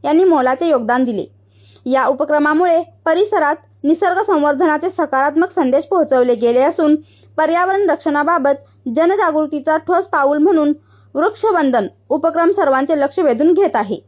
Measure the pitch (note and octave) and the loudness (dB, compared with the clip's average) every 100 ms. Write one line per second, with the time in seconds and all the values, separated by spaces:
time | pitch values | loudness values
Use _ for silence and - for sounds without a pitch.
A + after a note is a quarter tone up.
0 | - D#4+ F#4+ D#4+ B3+ C4 E4+ C4+ A3+ B3 | 0 2 4 2 0 0 0 0 0 -2
1 | B3 G3+ - _ _ _ _ _ B3 C4 | -2 -4 -10 _ _ _ _ _ -4 0
2 | C4 C#4 D4+ D4+ D4 D#4 F4+ E4 E4+ _ | 0 -2 0 0 2 0 2 0 -2 _
3 | E4 E4+ G#4 G4+ D4 D4+ _ _ C#4+ E4 | -2 0 0 0 -2 -4 _ _ -2 0
4 | F#4+ F4+ G4+ E4 D4 C#4+ E4 D4+ E4+ - | 0 0 0 0 0 0 0 0 -4 -4
5 | D4+ C4+ C#4 D4 F#4 F#4+ C4 C4+ - F#4 | -4 -2 0 0 -2 -2 0 0 0 -2
6 | D4+ C4 B3 A#3 A#3 B3 C#4 E4 D4+ D4+ | 2 2 2 0 0 2 0 0 0 0
7 | - _ _ - D#4 E4+ F4+ G4 G4 D4 | -2 _ _ -4 0 0 0 0 0 -2
8 | D#4+ D4 D4 E4+ C#4 C#4 - _ - A3+ | -2 -2 0 0 0 -2 -6 _ -6 0
9 | E4+ G4 F4+ D#4 D4+ D4+ D#4+ D#4 D#4 F4+ | 0 2 0 0 -2 -4 -2 -2 0 -2
10 | F#4+ D#4 C#4 D4 E4 E4 D4 D4+ _ _ | 0 0 0 2 2 2 0 -2 _ _
11 | _ C4+ F4 G#4 A4 F4+ C#4+ A#3+ G3 _ | _ -2 -2 -2 -2 0 0 0 -2 _
12 | _ - - A3 E4+ G4+ D4+ C4 C#4 D#4 | _ -2 -2 0 0 0 0 0 0 -2
13 | C#4 - D#4 A3+ D#4 F4 G4 A3+ G3+ - | -2 0 -2 2 2 2 2 0 -4 -8